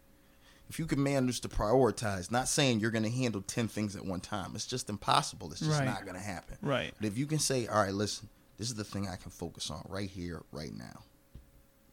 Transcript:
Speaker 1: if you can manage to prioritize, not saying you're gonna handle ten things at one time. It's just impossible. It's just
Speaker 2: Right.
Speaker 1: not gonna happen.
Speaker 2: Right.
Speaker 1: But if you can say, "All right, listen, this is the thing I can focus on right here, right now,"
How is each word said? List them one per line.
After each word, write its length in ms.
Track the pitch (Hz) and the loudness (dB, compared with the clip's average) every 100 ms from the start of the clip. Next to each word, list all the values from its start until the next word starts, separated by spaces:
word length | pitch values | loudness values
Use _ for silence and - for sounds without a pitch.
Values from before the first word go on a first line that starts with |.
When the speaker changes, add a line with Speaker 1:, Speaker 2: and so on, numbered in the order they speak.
| - - - - - - - | -20 -20 -20 -20 -20 -20 -10
Speaker 1:
if 80 | - | -4
you 80 | 160 | 0
can 160 | 139 | 2
manage 400 | 139 139 127 117 | 4 4 2 0
to 60 | 101 | -2
prioritize, 840 | - 107 131 120 - 107 95 90 | 0 6 8 6 4 0 -2 0
not 180 | 117 131 | 0 2
saying 320 | - 139 110 | 4 6 6
you're 100 | 113 | 4
gonna 200 | 110 107 | 2 2
handle 320 | 123 123 98 | 2 0 0
ten 260 | - - 110 | -2 -2 0
things 260 | 104 107 95 | 0 -2 -4
at 80 | |
one 160 | 92 90 | -4 -4
time. 320 | - 104 87 | -4 -4 -4
It's 120 | 104 - | -6 -6
just 220 | 123 - | -6 -4
impossible. 600 | 104 - 143 - - 85 | -4 2 4 2 -6 -10
It's 80 | - | -4
just 180 | 156 151 | 0 2
Speaker 2:
Right. 40 | |
Speaker 1:
not 220 | 131 98 98 | 2 -2 -6
gonna 120 | 90 | -8
happen. 380 | 101 85 - - | -6 -8 -10 -6
Speaker 2:
Right. 320 | 143 123 80 - | -2 -2 -2 -2
Speaker 1:
But 80 | 107 | -2
if 120 | 110 | 0
you 80 | 147 | 0
can 120 | 156 | 2
say, 280 | - 131 110 | 2 2 4
"All 160 | 107 | 4
right, 100 | 98 | 4
listen, 380 | 98 104 - 104 - - - | 2 0 -2 -10 -20 -18 -8
this 120 | 117 | -6
is 60 | |
the 100 | 107 | -4
thing 220 | 101 98 98 | -4 -4 -4
I 100 | 90 | -6
can 140 | - | -10
focus 400 | - 85 - - | -8 -8 -6 -8
on 140 | 76 - | -8 -6
right 200 | 95 98 | -6 -6
here, 340 | 95 87 80 - | -6 -6 -8 -10
right 200 | 73 73 | -10 -8
now," 280 | 53 55 - - _ _ - - - - _ - | -10 -12 -14 -20 _ _ -20 -20 -20 -20 _ -20